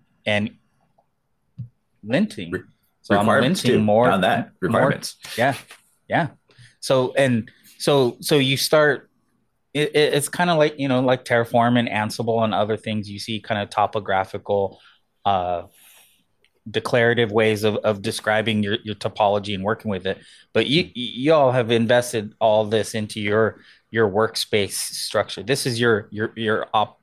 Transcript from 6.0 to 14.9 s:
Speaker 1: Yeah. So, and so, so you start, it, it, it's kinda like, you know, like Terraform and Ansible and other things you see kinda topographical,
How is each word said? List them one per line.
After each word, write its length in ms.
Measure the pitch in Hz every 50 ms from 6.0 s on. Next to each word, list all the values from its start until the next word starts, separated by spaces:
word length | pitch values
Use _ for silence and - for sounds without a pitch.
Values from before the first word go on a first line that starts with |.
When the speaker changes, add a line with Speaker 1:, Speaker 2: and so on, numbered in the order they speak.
| _ -
Speaker 1:
Yeah. 200 | 101 131 170 139 - _ _ _ _ - - - _ _
So, 340 | - - 139 131 127 127 -
and 340 | 135 139 131 123 113 107 - - _ _ - - -
so, 380 | - - 147 139 131 120 117 -
so 160 | - - 165 147
you 180 | 135 131 135
start, 540 | 127 - - - 156 151 151 135 - - _ _ _ _ _ _ _ _ _ _ _ _ _ -
it, 220 | 143 151 147 -
it, 180 | 151 151 143 -
it's 160 | 147 139 -
kinda 260 | - - 180 175 170
like, 240 | 156 151 151 151 -
you 80 | 139 139
know, 140 | 127 127
like 240 | 131 127 127 123 -
Terraform 520 | - 123 120 117 - - 120 117 120 120 123
and 120 | 117 120
Ansible 540 | - 104 107 107 - - 117 113 113 113 113
and 100 | 110 98
other 240 | 92 107 104 110 104
things 320 | - 110 107 107 98 98
you 100 | 101 101
see 220 | - - 113 104
kinda 240 | - - 117 104 101
topographical, 1120 | 101 - - 104 98 - 110 98 - 98 95 95 - - 98 - - 104 101 98 92 90 - _ -